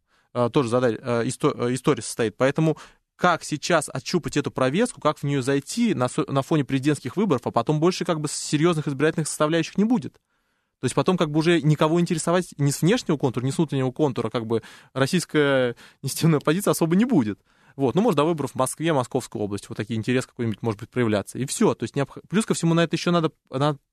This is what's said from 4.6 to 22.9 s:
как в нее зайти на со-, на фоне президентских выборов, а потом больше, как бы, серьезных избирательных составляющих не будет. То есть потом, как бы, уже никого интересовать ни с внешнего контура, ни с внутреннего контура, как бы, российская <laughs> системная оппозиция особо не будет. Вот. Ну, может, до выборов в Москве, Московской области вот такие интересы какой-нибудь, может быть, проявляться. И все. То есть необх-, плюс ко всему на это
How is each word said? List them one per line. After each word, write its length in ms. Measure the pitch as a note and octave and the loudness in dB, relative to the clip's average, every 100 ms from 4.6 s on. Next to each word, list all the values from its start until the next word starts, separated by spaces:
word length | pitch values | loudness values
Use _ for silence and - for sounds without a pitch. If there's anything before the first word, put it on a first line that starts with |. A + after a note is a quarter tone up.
| B2+ D#3+ A#3+ - | 0 2 -2 -2
как 180 | D3+ C#3+ | -2 -2
в 60 | |
нее 180 | C#3+ C#3+ | -2 -2
зайти 500 | B2 C#3 - - A#3 | 0 -2 -2 0 0
на 140 | C3+ B2 | 0 0
со-, 160 | - - | -2 -2
на 100 | C#3 | -2
фоне 220 | - D#3+ | 0 0
президентских 520 | C3 C3+ C#3 D3 B2 E3+ | 0 0 0 0 -2 -2
выборов, 240 | G#3 C3 - | 0 0 0
а 40 | |
потом 300 | G#2+ A#2 D#3 | 0 0 2
больше, 240 | E3+ F#3 | 2 0
как 160 | F3 D#3+ | -2 -2
бы, 80 | D3 | -4
серьезных 580 | - - D3+ E3+ D#3+ D3 | -8 -4 0 2 0 -2
избирательных 400 | C3+ D#3 E3 D3+ | 0 0 0 -4
составляющих 500 | - D3+ E3 D#3+ - | -2 0 0 -2 0
не 60 | |
будет. 300 | A3 A#3+ - - _ _ _ _ _ _ | 0 0 -2 -12 _ _ _ _ _ _
То 40 | |
есть 100 | B2+ | -2
потом, 220 | - C#3 F#3 | 0 2 2
как 140 | D#3+ | 0
бы, 100 | D3+ | 2
уже 200 | D#3 E3+ | 2 4
никого 380 | C#3+ D3+ D#3 E3+ | 4 4 2 2
интересовать 540 | F3 E3 - F3+ E3+ - | 0 0 0 0 -2 -2
ни 120 | C#3+ | -2
с 100 | - | 2
внешнего 340 | D#3 A#3+ - D3 | 2 2 0 -2
контура, 280 | C#3 C3 | -2 -2
ни 60 | C3 | -2
с 80 | C3+ | -2
внутреннего 320 | D#3+ C#3 C3 | -2 -2 -2
контура, 400 | A#2+ D3+ A#2+ A2+ | 0 0 0 -4
как 160 | B2 A2+ | -4 -2
бы, 160 | A2+ - - - | -4 -4 -16 -10
российская 800 | B2+ C3+ F3+ - D3+ C#3+ C3+ B2 - - | -2 0 0 0 2 2 2 0 -4 -16
<laughs> 160 | _ | _
системная 340 | C#3 - D#3+ D3 | -8 0 2 2
оппозиция 320 | D3+ E3+ F#3+ | 2 0 0
особо 220 | D3+ E3 F3+ | 0 2 2
не 100 | A#3+ | 4
будет. 340 | G3 G#2+ G2 _ _ _ - | 2 2 -4 _ _ _ -2
Вот. 200 | C3+ C#3+ | 0 2
Ну, 60 | |
может, 140 | A#3+ D3 | 2 2
до 80 | |
выборов 280 | D#3 E3 C3 | 2 0 -4
в 20 | - | -2
Москве, 360 | B2+ - D#3+ | -4 -2 0
Московской 480 | D3 B2 C3+ - A2+ | 0 0 -4 -4 -6
области 260 | G2+ G2+ - | -4 -6 -8
вот 80 | A#2+ | -10
такие 220 | G#2+ A2+ | -6 -4
интересы 300 | A#2 B2+ - | -2 -2 -2
какой-нибудь, 340 | - A2+ G2+ | -6 -6 -4
может 160 | A#2 G#2 | -4 -6
быть, 100 | - | -6
проявляться. 480 | B2 A#2 G#2 - A#2 | -2 0 0 -2 -8
И 80 | C3+ | -6
все. 280 | - G3+ | 0 0
То 100 | - | 0
есть 120 | A#2 C#3+ | -4 -4
необх-, 240 | C3+ - - | -6 -8 -4
плюс 180 | F3+ - | -2 0
ко 80 | |
всему 200 | F#3 E3 | 0 2
на 80 | E3 | 2
это 100 | E3 | 2